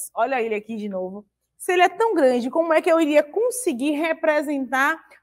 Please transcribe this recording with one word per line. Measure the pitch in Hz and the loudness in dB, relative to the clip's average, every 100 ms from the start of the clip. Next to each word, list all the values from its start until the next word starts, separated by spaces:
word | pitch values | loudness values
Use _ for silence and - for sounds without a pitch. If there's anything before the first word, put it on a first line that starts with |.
| - - | -8 -2
Olha | 240 269 | 0 0
ele | 226 208 | -2 -4
aqui | 208 226 | -6 -8
de | 208 | -6
novo. | 190 185 202 - _ _ _ | -6 -6 -10 -18 _ _ _
Se | - | -2
ele | 359 | 2
é | 349 | 2
tão | 359 453 349 | 2 0 4
grande, | 262 247 240 | 4 2 0
como | 330 330 | -2 0
é | 320 | 0
que | 330 | 2
eu | 330 | 2
iria | 311 294 | 4 2
conseguir | 294 370 480 480 370 240 285 | 2 0 -2 -2 -4 -2 -2
representar, | 285 320 320 320 302 294 285 254 262 285 320 - - | -2 -2 0 0 0 0 -4 -2 0 0 -2 -10 -20